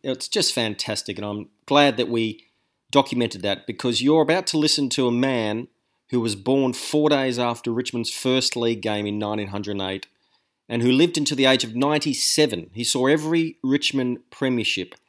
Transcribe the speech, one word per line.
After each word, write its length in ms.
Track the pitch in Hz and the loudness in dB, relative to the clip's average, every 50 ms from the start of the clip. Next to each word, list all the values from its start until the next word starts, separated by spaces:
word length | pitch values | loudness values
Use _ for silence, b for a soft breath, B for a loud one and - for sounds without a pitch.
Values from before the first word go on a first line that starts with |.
| - | -8
It's 240 | 135 131 131 - - | -6 -6 -6 -6 -4
just 260 | - 214 165 - - | -2 0 0 0 0
fantastic, 640 | 127 113 107 104 - - - 107 - - - 98 104 | 0 -2 -2 -4 -6 -6 -6 -6 -6 -6 -8 -8 -8
and 80 | 104 | -8
I'm 220 | 104 104 104 101 - _ _ _ | -8 -8 -8 -10 -12 _ _ _
glad 300 | - 139 147 143 139 117 | 0 2 4 4 4 4
that 120 | 120 120 - | 0 -2 -2
we 360 | 120 117 113 110 107 b b b b b b b b b _ _ - | 0 0 0 -2 -4 b b b b b b b b b _ _ 2
documented 500 | 139 135 - 123 120 120 113 - 98 90 | 2 2 2 2 0 0 -2 -2 -4 -4
that, 240 | 101 98 - - | -4 -4 -4 -6
because 340 | - 104 - - 123 117 - | -8 -8 -4 -2 0 0 2
you're 220 | 123 139 156 160 151 | 2 4 4 4 4
about 240 | 143 160 185 180 - | 4 2 0 0 -2
to 80 | - | 0
listen 320 | 156 151 151 - 151 139 127 | 0 2 2 2 2 0 0
to 180 | - - 127 120 | 0 0 2 2
a 40 | 120 | 2
man 540 | 120 131 135 131 120 110 107 107 113 123 - _ _ _ _ _ _ _ _ | 2 2 2 2 0 0 0 -2 -4 -6 -8 _ _ _ _ _ _ _ _
who 100 | 127 123 | -2 0
was 160 | 113 113 101 | 0 0 -2
born 380 | 98 95 123 135 139 135 127 117 | -2 0 0 2 2 2 0 0
four 340 | - - - - 151 151 151 | -2 -2 0 0 2 4 4
days 280 | 147 139 135 131 120 | 2 2 2 0 -2
after 360 | 120 123 120 120 - - 120 113 | -2 -2 -2 -4 -4 -4 -4 -4
Richmond's 400 | 120 123 - - 120 113 - - | -2 -4 -4 -4 -4 -4 -4 -4
first 420 | - - 127 127 131 123 - - | -2 0 0 2 2 0 0 -2
league 280 | 120 117 117 117 104 101 | 0 0 0 0 -2 -2
game 220 | 110 104 104 104 | -4 -4 -2 -2
in 140 | 104 104 104 | -4 -4 -4
nineteen 300 | 107 104 107 107 104 98 | -4 -4 -4 -4 -6 -6
hundred 320 | 101 101 101 101 104 98 | -6 -6 -6 -6 -6 -6
eight 260 | 95 95 98 95 - - _ _ _ _ _ _ _ _ _ _ _ - | -4 -6 -6 -8 -10 -14 _ _ _ _ _ _ _ _ _ _ _ -6
and 120 | 117 120 | -2 0
who 120 | 117 123 131 | 2 4 6
lived 260 | 131 170 170 170 165 | 6 4 4 2 0
until 180 | 147 - 147 | -2 -2 0
the 100 | 127 135 | 2 4
age 180 | 131 131 127 - | 4 4 4 2
of 100 | 113 110 | -2 -2
ninety-seven. 960 | 120 139 147 151 147 - 151 131 - - - - - 151 143 - 87 82 - 92 | -2 0 0 0 0 0 -2 -2 -2 0 0 2 2 2 2 0 -4 -8 -10 -8
He 120 | 107 120 | -4 -2
saw 240 | - - 131 127 131 | 0 0 2 4 4
every 480 | 151 156 151 156 165 170 165 160 - - - | 2 2 2 0 0 0 0 -2 -4 -6 -2
Richmond 680 | 131 135 147 143 - - 135 127 123 123 120 - _ | 0 0 0 0 0 0 0 0 0 -2 -4 -8 _
premiership. 640 | - - 139 131 127 120 107 - - 95 90 - - - _ | -6 -2 0 0 0 0 0 0 -2 -2 -4 -8 -12 -18 _